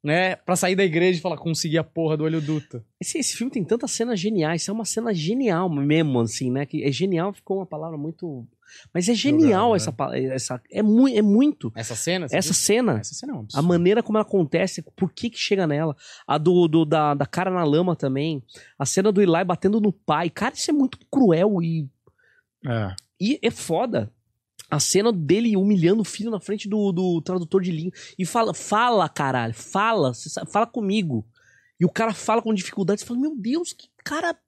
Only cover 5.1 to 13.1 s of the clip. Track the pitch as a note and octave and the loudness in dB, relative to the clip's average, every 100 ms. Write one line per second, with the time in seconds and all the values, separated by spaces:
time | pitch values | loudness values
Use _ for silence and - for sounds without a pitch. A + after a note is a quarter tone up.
5.1 | F#3 D#3 B3 B3 E3 F#3 C#3+ C#3+ D#3 D#3 | -4 -2 -2 0 0 0 0 2 2 2
6.1 | B2 A2+ - B2+ C3 C#3+ D3+ C#3 B2+ G3 | 2 0 -2 -4 -4 -4 -4 -4 -2 -2
7.1 | E3+ F#3+ F#3+ - G3 F#3 D3+ D#3+ D#3 D3+ | -2 -4 -8 -6 -6 -6 -10 -10 -8 -10
8.1 | D#3+ F3 C3 A#2 _ _ - - E3+ F#3 | -10 -12 -12 -16 _ _ -20 -8 -4 0
9.1 | A#3 C#4 D4+ D4+ F#3+ A#3 G3+ - A2+ C3 | 0 2 4 6 4 4 2 -2 -4 -4
10.1 | B2+ C3 C3 - B2+ _ G3+ G#3+ A3 C4+ | -2 -4 -4 -6 -10 _ 0 4 6 6
11.1 | A3 G#3+ G#3 D4 C#4+ A#2 A2+ A2+ A2+ - | 4 4 6 4 0 -8 -8 -8 -6 -4
12.1 | F#3 D3 F3 F#3 - - G#3+ A#3+ A2+ G2 | -4 0 0 0 0 2 2 2 0 -4